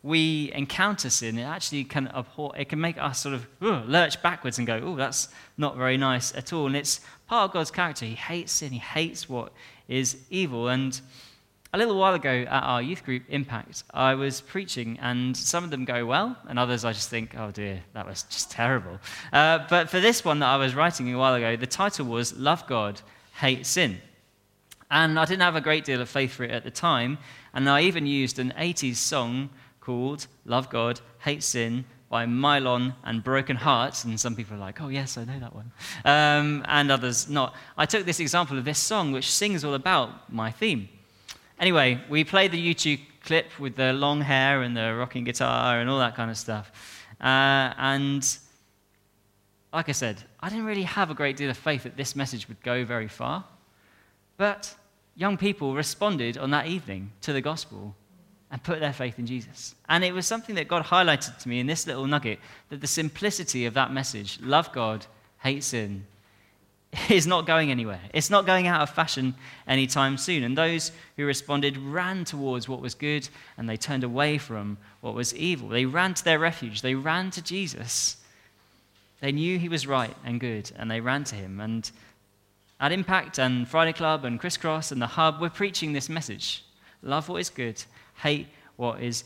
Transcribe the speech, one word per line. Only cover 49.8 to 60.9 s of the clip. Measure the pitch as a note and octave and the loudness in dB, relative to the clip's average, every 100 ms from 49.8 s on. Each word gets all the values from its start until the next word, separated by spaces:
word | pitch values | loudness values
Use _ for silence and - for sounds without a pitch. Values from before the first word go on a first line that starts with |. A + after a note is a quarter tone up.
| D#3+ | -2
I | |
said, | C3+ A#2+ G2+ - _ | 0 -2 -4 -12 _
I | F3+ | -8
didn't | A3 A3 | -4 -4
really | G3+ | -2
have | F#3 - F3+ | -2 0 0
a | |
great | D3 C#3+ C3+ | 2 -2 0
deal | C#3+ | -4
of | B2 | -2
faith | D#3 C#3 | 0 -2
that | A#2+ - | -4 -8
this | C#3 | -6
message | C#3 C3+ A#2+ - | -4 -4 -6 -10
would | G#2+ | -10
go | B2 B2 | -2 -2
very | A#2 A#2 A2 | 0 -4 -6
far. | - B2 E3 - _ _ _ _ _ _ _ _ - | -6 -6 -6 -8 _ _ _ _ _ _ _ _ -2
But | G3+ G3+ - - _ _ _ - | -2 0 -10 -16 _ _ _ -2
young | F#3+ F#3+ | -2 2
people | G3+ G3 C#3 | 0 0 -2
responded | C3+ D3 - G#3 E3 A#2 A#2+ | -2 -2 0 0 0 -2 -2
on | C3+ | 0
that | D3 D#3+ | 0 0
evening | F3+ B2+ F#2+ G2 - | -6 -6 -8 -8 -8
to | - | -4
the | C3+ | -2
gospel | C#3+ D#3+ - G2+ G2+ G2+ _ _ _ _ _ | -2 -6 -10 -14 -14 -16 _ _ _ _ _
and | B2+ | -10
put | - D#3+ | -4 -2
their | D3 | -2
faith | C3 B2+ A#2 | -2 -6 -6
in | A#2+ | -6
Jesus. | B2+ A2 - - - - | -6 -10 -16 -16 -16 0
And | E3+ | 2
it | F3+ | 2
was | F3+ F3 | 0 -2
something | A3+ A3+ | -4 -4
that | F#3+ D3+ | -6 0
God | E3+ | 0
highlighted | D3+ | 4